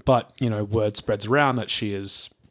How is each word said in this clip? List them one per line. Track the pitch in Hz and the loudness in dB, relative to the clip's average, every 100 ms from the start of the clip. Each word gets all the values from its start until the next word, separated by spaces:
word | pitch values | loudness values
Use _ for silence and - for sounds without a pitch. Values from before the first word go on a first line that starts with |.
But, | - 120 - - | 2 2 2 -4
you | 120 | -2
know, | 104 | -2
word | 101 110 107 - | 0 0 0 0
spreads | - 104 107 | -2 -2 2
around | 139 143 123 | 2 4 2
that | - | -2
she | - 107 | -4 -4
is | 98 98 - - _ _ | -4 -6 -10 -14 _ _